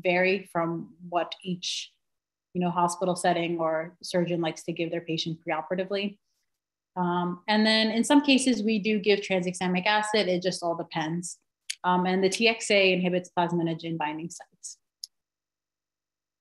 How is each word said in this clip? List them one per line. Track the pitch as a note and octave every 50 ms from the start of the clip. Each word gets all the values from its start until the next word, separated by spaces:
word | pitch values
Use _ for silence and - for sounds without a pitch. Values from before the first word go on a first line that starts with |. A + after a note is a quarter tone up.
vary | E3+ F#3 F3 F3+ F#3 F#3 F#3+ G3 F#3 -
from | - E3+ E3+ E3 E3+ E3 - - - - F3+ F3
what | E3+ F3 E3 - - -
each, | - F#3 F3+ F3+ - - - - - - _ _ _ _ _ _ _ _ _ _ _ _ -
you | F3+
know, | F3+ F3
hospital | E3 F3+ F3 F3 - - F#3+ F3+ F3+
setting | F3+ - F3+ E3+ E3+ E3+ E3 E3+ E3
or | E3 D#3+ D#3+ D#3 E3 F3 - _
surgeon | - - - F3+ E3+ D#3+ F3 E3+
likes | E3 D#3+ D#3+ - -
to | -
give | E3 E3+ E3 E3
their | E3+ E3+
patient | E3+ E3 D#3+ D#3+ - E3 D#3+ - -
preoperatively. | E3+ D#3 D#3 D#3+ - F#3 F#3 F#3 F#3+ G3+ G3 G3+ G3+ G3+ _ _ _ _ _ _ _ _ _ _ _ _ _ _ _ -
Um, | F3+ F3+ F3 F3 F3 F3 F3+ F3+ - -
and | - G#3+ G#3+ G#3+
then | A3 A3 A3 A3 A3
in | A3 A3+
some | A#3 - D4 C#4+
cases, | D4 C#4+ C4 B3 C4 C4 A#3+ G#3
we | G3+ A3 A3+ G#3+
do | F#3 A3 G#3+ G#3
give | F3+ G#3 G3+ G3
tranexamic | G3+ - F#3+ F#3 F3+ F3+ F3+ - F#3 F3+ F3+ F#3 F#3
acid. | G#3+ G#3+ G#3+ G#3 G#3+ - G#3+ F#3+ F3+
It | F3+ F3
just | F3+ F#3 F3 -
all | F3 E3+ E3+
depends. | E3+ E3 - - E3+ D3+ D#3+ E3 F3 F3+ - - _ _ _ _ _ _ - - _ -
Um, | - - G3 F3+
and | F#3 F#3 F#3+ F#3+
the | F#3+
T | F#3+ - A3+ A3
X | A#3 A3+ - -
A | G#3+ G3+ G3 F#3
inhibits | F#3 F3+ F3+ F3+ F3+ F3+ F3+ - -
plasminogen | F3+ F3 E3+ F3 F3 E3 E3 E3 D#3+ E3 E3 E3
binding | E3 D3+ D3+ D#3 D#3 E3 E3
sites. | - - - _ _ _ - - - _ _ _ _ - - - _ _ _ _ _ _ _ _ _ _ _ _ _ _ _ _ _ _ _ _ _ _ _ _ _ _